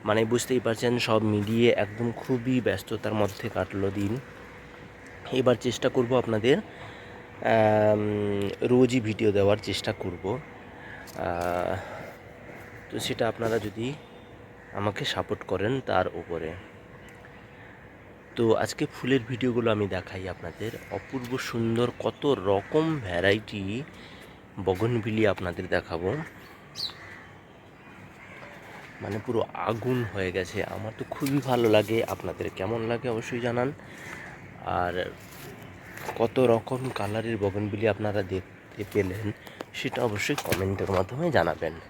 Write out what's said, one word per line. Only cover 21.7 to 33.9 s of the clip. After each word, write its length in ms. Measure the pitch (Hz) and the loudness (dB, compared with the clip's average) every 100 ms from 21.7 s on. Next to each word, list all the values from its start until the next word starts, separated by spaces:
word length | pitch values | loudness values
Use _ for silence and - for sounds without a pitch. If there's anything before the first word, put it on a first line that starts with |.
| 117 120 - | 2 2 0
কত 180 | 113 - 147 117 92 | -4 0 2 2 4
রকম 340 | 98 - 156 160 156 101 | 2 4 2 2 -2 -2
ভ্যারাইটি 560 | 87 95 107 107 107 95 113 156 - - - - - - - 92 | 2 4 4 0 -6 -4 -4 -8 -16 -18 -18 -20 -20 -16 -2 0
বগনভিলি 560 | 92 113 120 110 107 104 | 2 2 2 0 4 4
আপনাদের 380 | 92 92 85 90 | 4 -2 -4 0
দেখাবো। 340 | 92 - 85 90 143 165 - - - - - - - - - - - - - - - - - - - - - - - - - - - | 0 0 -4 -2 -2 -6 -14 -20 -20 -18 -10 -10 -10 -18 -18 -18 -20 -20 -20 -20 -20 -20 -20 -20 -20 -18 -18 -18 -18 -18 -18 -18 -12
মানে 160 | - 107 104 | -8 -6 0
পুরো 140 | 113 - - 92 | 0 0 -2 -2
আগুন 280 | 113 123 127 113 | -2 0 -2 -2
হয়ে 180 | 98 92 92 | -2 -2 -2
গেছে। 220 | 92 101 85 95 | -4 -4 -4 -6
আমার 160 | 104 - | -8 -10
তো 60 | - | -10
খুবই 240 | - 143 143 127 | -4 0 0 2
ভালো 160 | 120 117 107 | 4 6 6
লাগে, 220 | 104 113 - | 4 0 0
আপনাদের 320 | 98 92 - 90 - | -4 -6 -6 -6 -4
কেমন 220 | 95 117 113 | -4 -2 -2
লাগে 160 | 117 127 | -2 -2
অবশ্যই 280 | 113 - 120 120 | -4 -4 -2 0
জানান। 220 | 120 131 151 - | 0 0 -4 -16